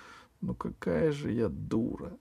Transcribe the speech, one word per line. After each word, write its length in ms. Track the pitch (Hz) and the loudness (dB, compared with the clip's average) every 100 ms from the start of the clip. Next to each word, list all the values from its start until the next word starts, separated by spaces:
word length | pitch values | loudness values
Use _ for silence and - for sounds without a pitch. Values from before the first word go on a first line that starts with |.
| - - - - | -20 -20 -20 -8
Ну 120 | - | -6
какая 560 | - - - - 160 160 | -4 -6 -4 0 4 4
же 220 | 143 147 | 2 0
я 160 | 117 110 | 2 2
дура!» 640 | - 101 113 117 - - - | 0 0 2 2 -2 -8 -12